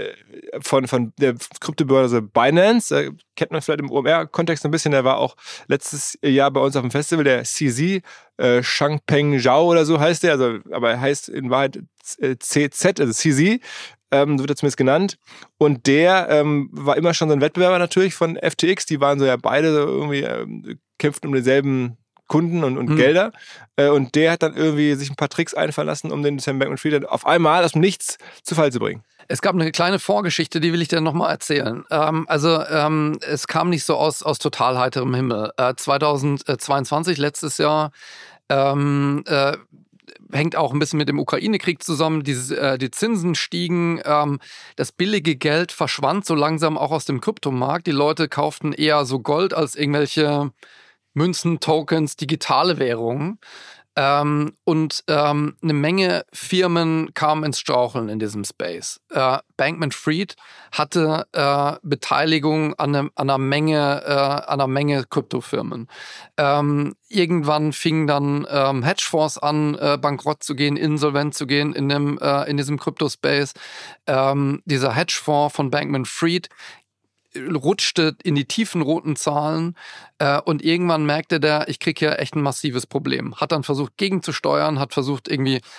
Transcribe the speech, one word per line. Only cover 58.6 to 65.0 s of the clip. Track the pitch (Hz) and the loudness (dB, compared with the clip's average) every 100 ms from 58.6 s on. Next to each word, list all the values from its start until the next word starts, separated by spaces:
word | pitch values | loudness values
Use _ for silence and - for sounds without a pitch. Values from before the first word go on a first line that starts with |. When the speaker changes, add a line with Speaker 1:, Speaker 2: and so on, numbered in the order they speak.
| 87 85 - - _ | -8 -8 -12 -14 _
Speaker 2:
Äh, | 147 131 131 - - | -2 0 0 -4 -2
Bankman-Fried | 139 165 147 - - 160 196 - - - - | -2 -2 -6 -4 -4 -4 -4 -12 -20 -20 -8
hatte, | - 147 175 156 156 - | -4 -2 0 2 0 -4
äh, | 170 143 143 143 160 | -2 0 2 0 -4
Beteiligung | 165 139 - 135 160 160 151 156 151 - | -6 -6 -2 0 2 2 2 0 -2 -2
an | 147 143 | 0 0
einem, | 147 | -2
an | - 139 | -2 -2
einer | 135 | 0
Menge, | 135 143 156 151 143 143 - | 0 0 2 2 0 -2 0
äh, | |
an | 139 139 143 - | 0 0 -2 -2
einer | 143 135 | -2 0
Menge | 135 147 143 | 0 0 0